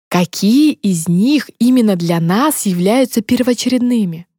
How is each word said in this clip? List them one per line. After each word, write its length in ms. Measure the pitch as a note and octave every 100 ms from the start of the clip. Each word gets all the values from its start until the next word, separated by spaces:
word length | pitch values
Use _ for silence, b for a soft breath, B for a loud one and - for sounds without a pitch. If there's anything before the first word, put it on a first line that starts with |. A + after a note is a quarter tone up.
| -
Какие 680 | F3+ F3 - G3 B3+ D4+
из 340 | - G3+ F3 D#3+
них 420 | F3 A#3 D4 - -
именно 380 | A#3+ B3+ G#3+ F#3
для 240 | E3+ E3+
нас 460 | E3 G3+ D4+ D4 G#3
являются 540 | F3 F#3 B3 C4 A#3+
первоочередными? 1080 | - B3 B3 A#3+ B3+ B3+ B3 A#3+ F#3+ E3 -